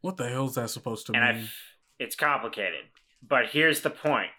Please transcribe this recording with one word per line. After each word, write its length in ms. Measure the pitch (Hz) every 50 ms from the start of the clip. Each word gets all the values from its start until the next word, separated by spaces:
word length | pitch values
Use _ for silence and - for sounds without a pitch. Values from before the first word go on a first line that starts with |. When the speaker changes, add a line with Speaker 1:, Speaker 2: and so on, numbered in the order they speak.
Speaker 1:
What 160 | - 180 185
the 100 | - 127
hell 180 | 120 123 131 135
is 80 | 131 127
that 160 | 131 117 110
supposed 340 | - 123 - 123 113 107 -
to 60 | - 113
Speaker 2:
And 100 | 120 120
I 100 | 123 113
Speaker 1:
mean? 100 | 113 110
Speaker 2:
f-, 100 | 110 - - - - _ _ _ _ _ _
it's 160 | 123 113 -
complicated, 680 | - 156 151 143 127 113 113 104 107 101 90 82 73 - _ _ _ _ _ _ _ -
but 240 | - 139 127 117 -
here's 300 | - 147 156 160 147 -
the 80 | - 151
point. 400 | - - - 151 143 113 95 85 -